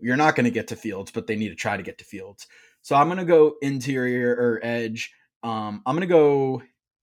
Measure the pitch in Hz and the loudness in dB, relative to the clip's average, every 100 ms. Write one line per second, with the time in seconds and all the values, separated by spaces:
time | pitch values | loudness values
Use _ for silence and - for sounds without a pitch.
0 | 117 127 156 147 120 113 - 110 110 95 | -4 2 2 2 0 -2 -8 -10 -10 -10
1 | 98 113 104 107 107 82 110 101 92 - | -8 -10 -6 -4 -4 -6 -6 -6 -8 -16
2 | - 95 95 - - _ _ _ - 143 | -18 -16 -16 -20 -20 _ _ _ 0 2
3 | 151 185 175 165 151 151 139 135 123 131 | 2 0 4 6 6 4 -6 -4 -4 -4
4 | 127 123 123 120 120 113 117 117 113 113 | -2 0 0 2 0 0 -4 -4 -4 -8
5 | - _ _ _ 113 110 107 104 127 151 | -12 _ _ _ -8 -6 -6 -6 -4 -2
6 | 185 170 147 139 135 127 - _ _ _ | 4 6 6 4 0 -4 -10 _ _ _